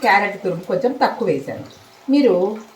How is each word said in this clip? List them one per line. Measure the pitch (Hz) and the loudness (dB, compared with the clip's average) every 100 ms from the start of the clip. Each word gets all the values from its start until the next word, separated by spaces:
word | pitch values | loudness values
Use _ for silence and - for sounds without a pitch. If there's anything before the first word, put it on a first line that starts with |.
| 247 | 2
క్యారెట్ | 196 - - | 2 0 -4
తురుము | 190 165 - | -6 -6 -4
కొంచెం | 190 247 - 247 | -2 -2 0 -2
తక్కువ | - 190 | 0 -2
వేసాను. | 139 - 110 - - - - - | -2 -4 -12 -14 -20 -20 -12 0
మీరు | 285 262 175 190 220 - | 4 4 4 0 -4 -12